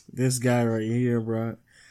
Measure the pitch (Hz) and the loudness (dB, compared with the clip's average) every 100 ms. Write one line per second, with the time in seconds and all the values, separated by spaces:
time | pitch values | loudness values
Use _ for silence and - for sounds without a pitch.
0 | - - 127 123 123 120 117 113 110 120 | 0 -2 0 2 2 2 2 0 0 0
1 | 123 117 110 113 113 - _ - - | 0 0 -2 -2 -4 -8 _ -20 -20